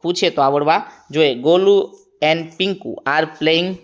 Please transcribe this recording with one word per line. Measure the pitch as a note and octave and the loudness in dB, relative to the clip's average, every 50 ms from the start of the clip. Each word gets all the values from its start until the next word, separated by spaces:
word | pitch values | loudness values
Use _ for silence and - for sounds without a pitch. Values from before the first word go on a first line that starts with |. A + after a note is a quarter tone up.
પૂછે | - E3+ F3+ - G3+ E3+ | -4 -4 -4 -2 -2 -2
તો | - - | 0 0
આવડવા | C#3 C3+ C#3 C#3+ D3 D3 E3 G#3 - - - _ _ _ | 0 0 0 0 0 2 0 0 -2 -8 -20 _ _ _
જોઈએ. | C#3+ D3+ D#3+ C#3+ B2 | 0 0 2 2 0
ગોલુ | B2 B2+ D3+ E3+ F3+ F#3+ G3 G3+ G3 - - - _ _ _ _ _ | 0 2 2 2 4 4 4 4 2 2 -2 -10 _ _ _ _ _
and | D3+ D3+ D#3+ E3 E3 D#3+ - | 0 0 0 -2 -4 -12 -6
પિંકુ | - F#3 G3 F#3+ F#3 - A#2 - - _ C3+ C#3+ D#3 | -4 -4 -4 -4 -6 -8 -12 -12 -8 _ -2 0 0
are | D#3+ | -2
playing | D#3 D#3 - D#3 D#3+ D#3+ E3 F3 F#3 F#3 F3+ | -2 -6 -4 0 0 0 0 0 -4 -6 -10